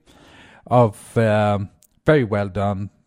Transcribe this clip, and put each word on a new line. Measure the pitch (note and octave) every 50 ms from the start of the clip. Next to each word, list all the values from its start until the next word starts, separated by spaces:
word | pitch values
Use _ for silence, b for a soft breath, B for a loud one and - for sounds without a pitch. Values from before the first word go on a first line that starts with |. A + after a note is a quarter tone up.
| B B B B B B B B B B B B B
of, | - A#2+ B2 A#2+ G#2 - - - - - A#2+
um, | A2+ G#2+ G#2 G#2+ G#2 G#2 G#2 G2+ G2+ - _ _ _ _ _ _ _
very | D#3+ D#3 D3 A#2+
well | G2 G#2+ G2+ G2+ G2
done. | F2+ G2+ G2 G2+ G2+ F#2+ G#2 F#2+ - _ _